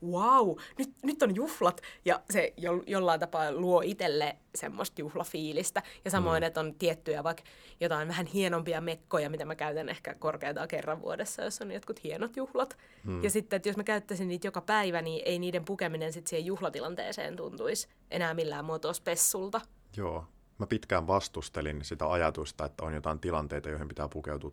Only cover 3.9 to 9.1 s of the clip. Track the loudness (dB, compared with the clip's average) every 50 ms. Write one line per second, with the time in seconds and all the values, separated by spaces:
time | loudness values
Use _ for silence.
3.9 | 0 0 2 2 2 2 2 0 -2 -4 _ _ -8 -8 -6 -6 -4 -4 -4 -4
4.9 | -4 -6 -6 -4 -4 -4 -4 -4 -4 -4 -4 -2 -2 -2 -2 0 -2 -2 -4 -4
5.9 | -8 -8 -4 0 2 2 4 4 4 4 4 2 2 0 -2 -2 -2 0 0 0
6.9 | 0 0 0 -2 -2 0 0 -2 -2 -4 -6 -18 -20 -20 -20 -20 -6 -2 0 0
7.9 | 2 0 0 0 -2 -2 -2 0 0 2 2 2 2 0 0 0 -2 -2 -2 -4
8.9 | -4 -6 -2 0